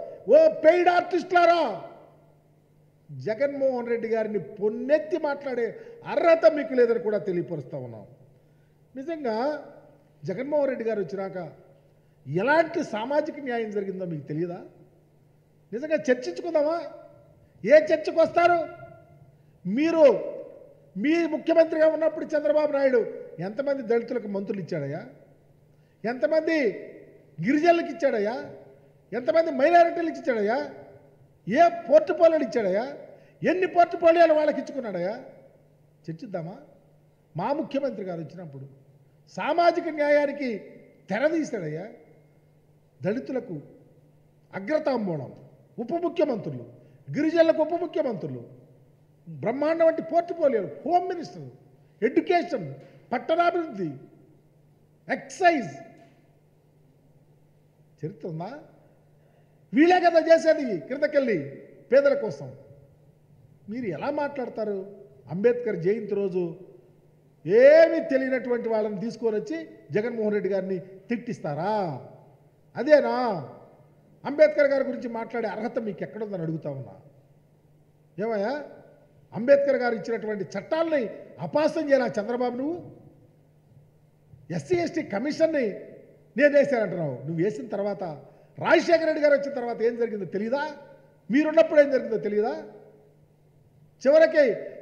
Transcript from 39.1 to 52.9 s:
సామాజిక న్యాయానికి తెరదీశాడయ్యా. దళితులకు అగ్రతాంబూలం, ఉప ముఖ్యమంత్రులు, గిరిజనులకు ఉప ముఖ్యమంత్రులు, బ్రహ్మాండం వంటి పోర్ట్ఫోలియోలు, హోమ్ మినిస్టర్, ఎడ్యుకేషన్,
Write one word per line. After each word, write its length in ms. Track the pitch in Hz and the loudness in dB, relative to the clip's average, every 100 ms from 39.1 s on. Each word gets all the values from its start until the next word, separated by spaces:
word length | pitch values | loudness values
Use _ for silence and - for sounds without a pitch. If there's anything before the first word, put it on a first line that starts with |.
| _ _ - | _ _ -8
సామాజిక 520 | 226 330 339 330 339 302 | -2 2 2 2 -2 -2
న్యాయానికి 500 | 294 294 285 285 262 208 - - - _ - | 2 2 2 -2 -6 -6 -10 -20 -20 _ -6
తెరదీశాడయ్యా. 720 | 202 294 330 269 220 160 151 214 - - _ _ _ _ _ _ _ _ - | -2 0 0 -4 -6 -6 -8 -10 -16 -20 _ _ _ _ _ _ _ _ -10
దళితులకు 560 | 165 233 262 262 240 156 - - _ _ _ _ _ _ _ | -6 -4 -4 -8 -8 -12 -14 -20 _ _ _ _ _ _ _
అగ్రతాంబూలం, 800 | 185 196 311 302 247 196 156 127 - - - _ - | -12 -4 -2 0 -2 -2 -6 -8 -16 -20 -20 _ -12
ఉప 140 | 233 339 | -6 -2
ముఖ్యమంత్రులు, 600 | 339 - 294 220 156 127 113 - - - - | -2 0 0 -2 -6 -10 -12 -20 -20 -20 -10
గిరిజనులకు 520 | 165 320 330 330 320 | -2 0 4 4 4
ఉప 120 | 311 339 | 0 -2
ముఖ్యమంత్రులు, 580 | 349 339 269 196 156 123 117 - - _ _ _ _ _ - | -4 -4 -4 -4 -8 -10 -14 -20 -20 _ _ _ _ _ -18
బ్రహ్మాండం 600 | 151 175 262 294 330 330 | -8 -6 -2 0 2 2
వంటి 160 | 320 - | 2 -2
పోర్ట్ఫోలియోలు, 580 | 339 339 349 294 220 180 - | -2 -2 0 0 0 -4 -8
హోమ్ 200 | 262 359 370 | 0 0 0
మినిస్టర్, 360 | 349 285 175 131 - _ _ _ - | -6 -10 -14 -18 -18 _ _ _ -4
ఎడ్యుకేషన్, 640 | 226 320 311 349 - 240 151 135 - | -2 0 2 2 0 -6 -8 -14 -18